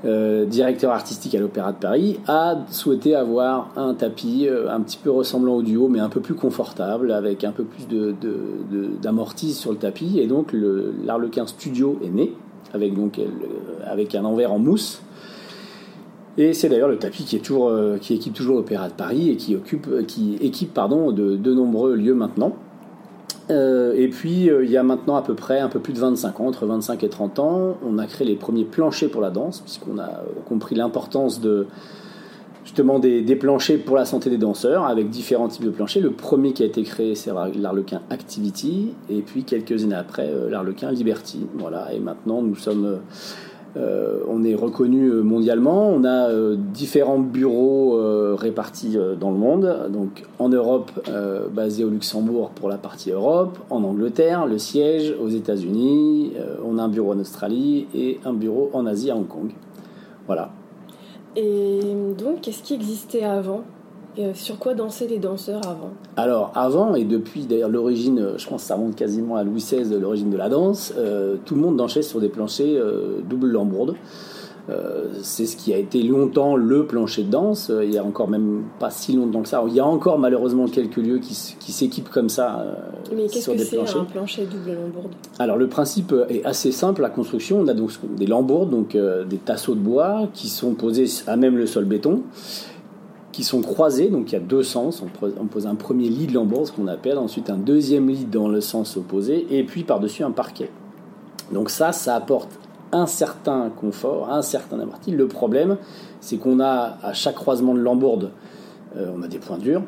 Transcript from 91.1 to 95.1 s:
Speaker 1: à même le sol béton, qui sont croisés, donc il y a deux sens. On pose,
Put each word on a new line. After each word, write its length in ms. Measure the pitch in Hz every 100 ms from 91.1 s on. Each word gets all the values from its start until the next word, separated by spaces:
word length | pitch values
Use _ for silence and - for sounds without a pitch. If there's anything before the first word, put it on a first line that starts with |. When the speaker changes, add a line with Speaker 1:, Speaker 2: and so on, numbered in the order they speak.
| - -
Speaker 1:
à 80 | 117
même 200 | 131 123
le 100 | 110
sol 180 | 113
béton, 380 | 101 104 147 214 - - - - - - - - - - -
qui 120 | -
sont 160 | 120 127
croisés, 480 | 107 98 156 131 190
donc 240 | 185 110
il 20 |
y 40 | 101
a 20 |
deux 240 | 87 135
sens. 360 | 131 123 127 170
On 60 |
pose, 260 | 90